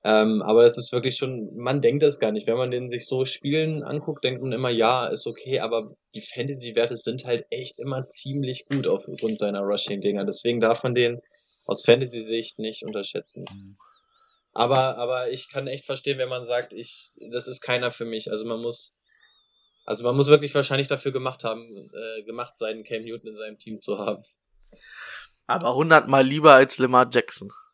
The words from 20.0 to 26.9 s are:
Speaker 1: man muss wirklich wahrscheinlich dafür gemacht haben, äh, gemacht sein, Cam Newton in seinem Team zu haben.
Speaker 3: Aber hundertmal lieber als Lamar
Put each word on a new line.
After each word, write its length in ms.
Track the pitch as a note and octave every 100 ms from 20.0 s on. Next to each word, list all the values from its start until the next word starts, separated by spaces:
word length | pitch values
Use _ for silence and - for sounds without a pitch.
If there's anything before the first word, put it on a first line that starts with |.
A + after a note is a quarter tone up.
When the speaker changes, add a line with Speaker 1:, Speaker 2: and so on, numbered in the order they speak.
| A#2+
Speaker 1:
man 100 | C3+
muss 140 | C#3
wirklich 260 | D3+ C#3+ C#3+
wahrscheinlich 320 | C#3 C3+ C#3
dafür 240 | C#3 C#3
gemacht 320 | C3 C3 B2+
haben, 460 | A2+ A2 A#2 G2+ -
äh, 300 | - A2+ A2
gemacht 300 | G#2 A#2 A#2+ -
sein, 280 | A2 A2 G#2+
Cam 160 | A2+
Newton 280 | A2+ A2+ A2
in 40 | G#2+
seinem 220 | G#2+ G#2
Team 240 | A2+ G#2+
zu 160 | - G2+
haben. 240 | G#2 G2+ _ _ _ _ _ _ - - - - - _ -
Speaker 3:
Aber 300 | C3 C#3+ B2
hundertmal 500 | D#3+ D#3 B2+ C3+ C3
lieber 280 | D3 D3+
als 240 | C3+ C3+ -
Lamar 320 | B2